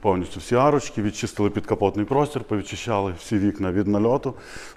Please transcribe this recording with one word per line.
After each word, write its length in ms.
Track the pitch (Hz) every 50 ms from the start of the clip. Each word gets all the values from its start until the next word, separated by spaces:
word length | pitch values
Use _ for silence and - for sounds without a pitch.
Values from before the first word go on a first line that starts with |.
повністю 400 | - 107 95 90 90 - - 95
всі 140 | 80 - 120
арочки, 480 | 120 131 147 147 143 - - - - 104
відчистили 480 | 104 98 - - 110 - - 107 101
підкапотний 560 | 101 104 98 - 110 98 101 98 95 104 104
простір, 380 | 104 135 139 147 143 - 139 101
повідчищали 680 | - 110 104 92 - - 98 - - 113 101 98 98 92 87
всі 200 | - - - 104
вікна 340 | 92 104 98 - 95 92 90
від 140 | 95 104
нальоту, 480 | 95 101 101 104 113 123 143 - 139 123 - - - - - - - -